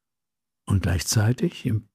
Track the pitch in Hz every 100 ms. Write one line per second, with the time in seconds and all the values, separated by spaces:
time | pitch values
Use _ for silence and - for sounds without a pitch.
0 | _ _ _ _ _ _ - 98 92 90
1 | - 113 107 123 175 - - 107 -